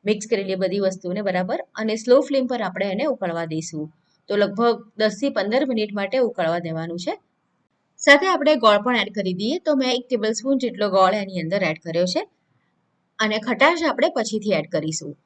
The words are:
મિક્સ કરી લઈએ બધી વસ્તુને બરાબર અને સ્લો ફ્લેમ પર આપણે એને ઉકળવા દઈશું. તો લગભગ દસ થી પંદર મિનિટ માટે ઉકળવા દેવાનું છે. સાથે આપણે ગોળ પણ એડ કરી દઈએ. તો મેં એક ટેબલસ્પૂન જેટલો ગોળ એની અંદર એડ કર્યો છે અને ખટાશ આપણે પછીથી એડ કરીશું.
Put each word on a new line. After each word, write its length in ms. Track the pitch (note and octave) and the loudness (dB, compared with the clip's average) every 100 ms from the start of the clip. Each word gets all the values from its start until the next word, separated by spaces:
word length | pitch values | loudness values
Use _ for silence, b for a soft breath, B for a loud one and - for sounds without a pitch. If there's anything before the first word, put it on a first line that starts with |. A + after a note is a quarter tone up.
| G3+ | -2
મિક્સ 220 | G#3+ - | -4 -2
કરી 160 | G#3 F#3+ | -4 -2
લઈએ 100 | F#3+ | -2
બધી 200 | F#3 G3 F#3+ | -2 0 -2
વસ્તુને 340 | F#3 F3 F#3+ G3 | -2 -6 -4 -2
બરાબર 300 | F3+ F#3 D#4+ - - | -2 -2 -4 -8 -6
અને 140 | A3 A3 | -4 -4
સ્લો 140 | A3 B3+ C#4+ | 4 4 4
ફ્લેમ 160 | C4+ B3+ | 0 0
પર 100 | B3 G3+ | -2 -4
આપણે 220 | F#3 G3 | -2 -2
એને 100 | F#3+ D4 | -2 -2
ઉકળવા 320 | B3 F#3 E3 E3 | -2 -4 -4 -4
દઈશું. 340 | D#3 D#3+ D#3 D3+ _ _ _ _ | -6 -6 -8 -10 _ _ _ _
તો 40 | G#3 | 0
લગભગ 340 | G3 G3+ A#3 A#3 - - | 0 2 0 0 -6 -2
દસ 120 | G#3+ G#3 | -2 0
થી 140 | C#4 A3+ | -2 -2
પંદર 260 | G3 B3 C#4+ | 0 0 0
મિનિટ 200 | A3+ G#3+ G3+ | -2 -2 -4
માટે 200 | G3 C4 A#3+ | -2 0 0
ઉકળવા 360 | - E3 E3+ E3 | 0 -2 -2 -4
દેવાનું 340 | D#3+ E3 F3 | -6 -6 -6
છે. 100 | F3+ G#4 _ _ _ _ _ _ _ _ - | -6 -8 _ _ _ _ _ _ _ _ 6
સાથે 200 | C#4+ F#4+ | 6 6
આપણે 240 | E4+ C#4+ D4+ | 2 4 4
ગોળ 160 | A3 G#3 | 6 4
પણ 160 | A3 A#3+ | 2 -2
એડ 100 | G3+ G3 | -2 -4
કરી 180 | F#3 F#3 | -4 -2
દઈએ. 160 | G#3+ E4+ D#4+ | -2 -2 0
તો 40 | C#4+ | 0
મેં 100 | C4 | 0
એક 100 | B3 B3 | -2 -2
ટેબલસ્પૂન 540 | A#3+ G#3+ A3+ B3+ C4+ | -2 -2 -2 0 0
જેટલો 260 | A#3+ F#3+ G#3 F#3+ | 0 -2 0 4
ગોળ 180 | F#3 G#3 | 4 2
એની 220 | G3 F#3 | -4 -6
અંદર 180 | D#3+ G3 F3 | -2 -2 -2
એડ 100 | D#3 E3+ | -4 -4
કર્યો 220 | E3+ F3+ | 0 0
છે 100 | A#3+ G#4 _ _ _ _ _ _ _ _ _ | 0 -6 _ _ _ _ _ _ _ _ _
અને 120 | G#3+ G#3+ A3 | -2 -2 -2
ખટાશ 360 | A3 C#4 E4+ D#4+ | 4 4 4 0
આપણે 220 | C4 C4 - | 2 0 0
પછીથી 420 | A3 G#3+ G#3 E3+ | -4 -4 0 -2
એડ 100 | D3+ | 0
કરીશું. 400 | D#3+ D#3+ D#3 C#3+ C#3+ | -4 -4 -6 -10 -16